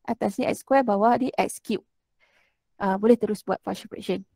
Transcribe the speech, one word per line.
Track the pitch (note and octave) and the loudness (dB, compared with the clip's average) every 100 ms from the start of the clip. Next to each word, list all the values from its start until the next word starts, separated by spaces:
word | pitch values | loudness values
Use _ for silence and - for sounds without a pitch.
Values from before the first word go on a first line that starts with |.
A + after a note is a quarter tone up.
| - | -6
Atas | A#3 G#3+ - | -2 -2 -2
ni | A#3 | -2
X | A3+ | -2
square, | - C4+ | 2 2
bawah | A#3+ G3+ A3+ A#3 | 4 2 4 2
ni | C4 - | 0 -2
X | F#3 - | -4 -4
cube. | - G#3+ - _ _ _ _ _ _ _ _ - | -6 -6 -8 _ _ _ _ _ _ _ _ -6
Ah, | G3 F#3+ | -2 2
boleh | A3 A#3 | 4 4
terus | G#3 G#3+ | 2 -4
buat | - - | -4 -6
partial | - - - | -4 -8 -10
fraction. | - G#3 F#3 - | -10 -6 -6 -6